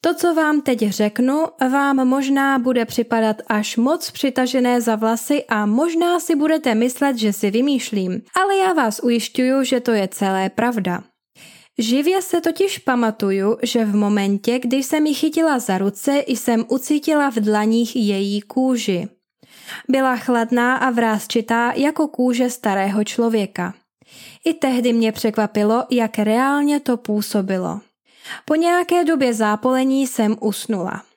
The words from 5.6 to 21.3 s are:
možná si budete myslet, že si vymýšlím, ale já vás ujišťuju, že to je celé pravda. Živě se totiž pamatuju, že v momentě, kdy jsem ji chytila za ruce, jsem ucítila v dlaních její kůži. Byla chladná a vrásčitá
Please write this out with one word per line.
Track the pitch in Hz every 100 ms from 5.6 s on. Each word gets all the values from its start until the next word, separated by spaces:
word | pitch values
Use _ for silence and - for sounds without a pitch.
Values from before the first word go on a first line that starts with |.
| 208
možná | 226 339 330 349 349
si | 339 311
budete | 302 311 285 220
myslet, | 247 254 277 240
že | 214
si | 196 208
vymýšlím, | 214 277 269 - 208 185 185 - -
ale | 392 392
já | 381
vás | 320 233 214
ujišťuju, | 247 233 208 - 254 269
že | 254 254
to | 247
je | 220 190
celé | - 196 190 190
pravda. | - 240 233 180 180 - _ _ _ - - _ -
Živě | 226 262 294 381
se | 359 339
totiž | 330 320 392 -
pamatuju, | - 247 226 214 202 196 196 226
že | 240 240 214
v | 208
momentě, | 202 208 196 196 233 247
kdy | 247 262
jsem | 269 311 302
ji |
chytila | 285 311 320 320 269
za | - 190
ruce, | 196 196 - 285 277
jsem | 233 - 226 226
ucítila | 262 - 302 294 302 285
v | 233
dlaních | 214 214 214 226 233 254
její | 208 196 202 208
kůži. | - - 262 247 208 180 185 _ _ _ _ - - - -
Byla | 262 262 240
chladná | - 240 226 240 240 254
a | 262
vrásčitá | 240 226 214 -